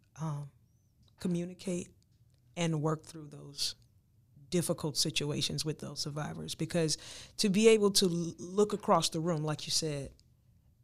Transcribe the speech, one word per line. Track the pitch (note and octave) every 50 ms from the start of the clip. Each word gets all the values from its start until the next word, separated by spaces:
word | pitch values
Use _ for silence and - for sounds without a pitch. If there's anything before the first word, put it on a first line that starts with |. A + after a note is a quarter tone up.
| _ _ _ -
um, | D#3+ D#3+ D3 C#3+ C#3+ C#3 - _ _ _ _ _ _ _ _ _ _ _ _ _
communicate | - F#3 F3 E3+ F3 F3+ F3+ - - F#3+ F3+ F3 - - - _ _ _ _ _ _ _ _ _ _ _ _
and | F3 E3+ E3 D#3+ D3+
work | C#3+ D#3 D#3 D#3 -
through | - - D#3+ D3+
those | D3 D3 C#3+ D3 C#3+ C#3+ C#3+ - - - - - _ _ _ _ _ _ _ _ _ _ - - -
difficult | - F3 D#3+ - D#3+ - - D#3 C3+
situations | - - D#3+ - - D3 D3 C#3+ C#3 C#3+ - - C#3+ -
with | D#3 D3 -
those | - C#3 D3 -
survivors. | - D3+ C#3 D3+ D3 D#3 E3 D#3+ D#3 D#3 -
Because | - D#3+ D#3 - E3+ D#3+ D#3 D3 - - - - - - - -
to | - - G#3+
be | F3 G#3 A3
able | A3 A3 G#3+ G3+ G3+
to | G3+ - G3+
l-, | F3+ E3+ E3+ E3+ E3 - -
look | F3 F3 F#3 G3+ G#3 G#3
across | G#3+ G3 - - G3 E3 D#3 -
the | - E3
room, | D#3+ F3 E3+ D3+ D#3
like | D3+ D3+ D3+ -
you | E3
said, | - - E3 D#3 D3 C#3+ C3+ - - - _ _ _ _ _ _ _ _ _ _ _ _